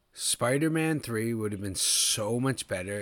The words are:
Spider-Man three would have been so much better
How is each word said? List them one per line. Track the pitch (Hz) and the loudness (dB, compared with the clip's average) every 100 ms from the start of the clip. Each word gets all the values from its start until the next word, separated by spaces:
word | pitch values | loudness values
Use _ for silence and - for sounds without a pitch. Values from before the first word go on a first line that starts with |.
| _ | _
Spider-Man | - - - 120 139 156 160 160 151 | -6 -2 0 2 4 2 2 2 0
three | - 110 113 | 0 -2 0
would | 117 107 | 0 -2
have | 101 | -4
been | 101 | -4
so | 90 - - - - 104 120 | -2 2 2 2 0 0 0
much | 135 127 - | 0 -2 -4
better | 95 92 101 | -6 -4 -6